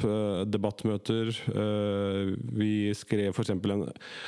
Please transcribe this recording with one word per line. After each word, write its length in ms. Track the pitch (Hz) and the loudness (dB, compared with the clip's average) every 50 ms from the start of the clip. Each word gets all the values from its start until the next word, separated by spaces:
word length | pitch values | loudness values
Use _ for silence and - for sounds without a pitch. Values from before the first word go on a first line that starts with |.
| - | 0
eh, 380 | 110 104 110 107 104 98 87 95 | 2 2 2 2 0 0 0 0
debattmøter. 840 | 107 101 104 98 104 98 - - 113 107 101 - - 113 113 113 113 113 - - - | 0 0 0 0 0 0 0 0 0 0 0 0 0 0 2 0 0 -2 -4 -4 -2
Eh, 800 | - 101 104 107 107 104 104 104 101 101 101 98 98 98 98 98 95 - 120 120 117 | 0 0 0 0 2 0 0 0 0 0 0 0 0 0 0 0 -2 -2 -4 -4 -2
vi 400 | 107 104 107 107 104 104 104 104 | 0 2 2 2 2 2 2 0
skrev 400 | - - - - 104 101 98 90 | -2 -2 0 0 2 2 2 0
for 80 | - | 0
eksempel 300 | 113 - 104 92 98 107 101 | 0 0 0 0 0 0 0
en 140 | 101 87 62 - - - - - - - | 0 -2 -4 -6 -10 -14 -14 -14 -12 -12